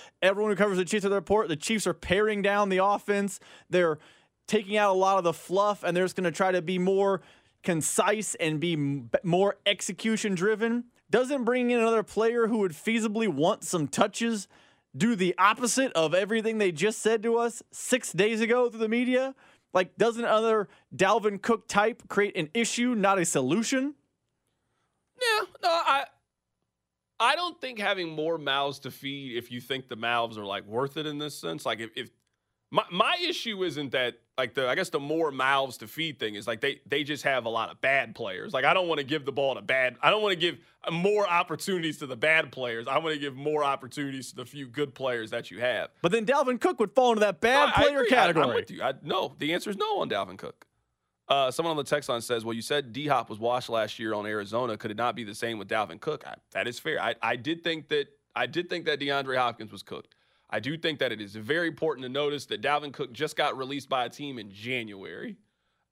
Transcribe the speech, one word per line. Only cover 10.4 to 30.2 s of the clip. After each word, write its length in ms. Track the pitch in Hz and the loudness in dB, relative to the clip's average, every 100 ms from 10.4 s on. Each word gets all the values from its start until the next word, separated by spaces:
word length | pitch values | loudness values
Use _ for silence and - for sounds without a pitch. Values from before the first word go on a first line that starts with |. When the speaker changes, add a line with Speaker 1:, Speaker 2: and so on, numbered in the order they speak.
| 202 208 226 240 240 _ - | 0 0 0 -2 -4 _ 0
Speaker 1:
Doesn't 340 | 226 254 285 | 2 2 0
bringing 280 | 226 254 240 | 2 2 4
in 80 | 240 | 4
another 240 | 226 226 | 4 4
player 420 | 190 202 226 240 220 | 0 2 2 4 2
who 140 | 226 | 2
would 140 | 190 | 0
feasibly 540 | 147 214 233 220 214 220 | -2 0 2 2 0 0
want 360 | 139 170 220 | 2 2 2
some 240 | - 175 139 | 0 -2 0
touches 600 | - - - 233 214 - - _ _ _ 135 | 2 0 0 -2 -2 -6 -18 _ _ _ 0
do 200 | 226 202 | 0 2
the 180 | 180 180 | 0 4
opposite 520 | 196 233 240 254 269 | 4 4 0 2 2
of 200 | 165 160 | 2 2
everything 460 | 175 202 226 220 220 | 2 2 0 0 0
they 120 | 196 | 0
just 300 | 147 208 220 | 2 -2 0
said 220 | 214 226 | 0 0
to 120 | 226 233 | 2 0
us 280 | 233 - - | 0 -4 -16
six 400 | - - 254 - | -10 0 0 0
days 300 | 160 214 220 | 2 2 2
ago 280 | 226 247 240 | 2 4 2
through 100 | 220 | 0
the 80 | 220 | 0
media? 460 | 240 254 254 262 - - _ _ | 0 2 0 0 -6 -20 _ _
Like, 240 | 185 185 - | 0 0 2
doesn't 260 | 226 226 | 2 2
another 440 | 233 220 226 220 190 - _ 139 | 2 2 4 2 0 -8 _ 2
Dalvin 460 | 190 220 208 202 | 4 4 2 -2
Cook 260 | - 226 - | 0 0 2
type 360 | 202 220 233 - | 2 2 0 -4
create 280 | 196 208 180 | 0 0 0
an 140 | 151 | -2
issue, 400 | 233 226 - 247 | 0 0 0 0
not 240 | 226 196 196 | 4 4 4
a 80 | 170 | 2
solution? 720 | 156 131 202 220 262 277 - _ _ _ _ _ _ _ _ _ _ _ - | 2 2 0 0 0 -2 -6 _ _ _ _ _ _ _ _ _ _ _ -4
Speaker 2:
Yeah, 260 | 494 427 370 - | 0 0 -2 -2
no, 60 | 359 | 0
I, 360 | 330 302 277 262 _ _ _ _ _ _ _ _ _ _ - | 2 2 2 0 _ _ _ _ _ _ _ _ _ _ 0
I 160 | 233 311 | 2 2
don't 240 | 349 339 | 0 -6
think 200 | 254 226 | -10 -2
having 300 | 202 196 170 | -2 0 -4
more 280 | 156 160 165 | -2 -2 -2
mouths 420 | 139 135 143 139 | 0 0 0 -4
to 120 | 131 | -12
feed, 440 | - 139 139 135 117 | -12 -10 -10 -8 -8
if 160 | 113 | -8
you 100 | 123 | -10
think 280 | - 131 131 | -6 -8 -8
the 60 | 110 | -6
mouths 420 | 117 120 | -2 0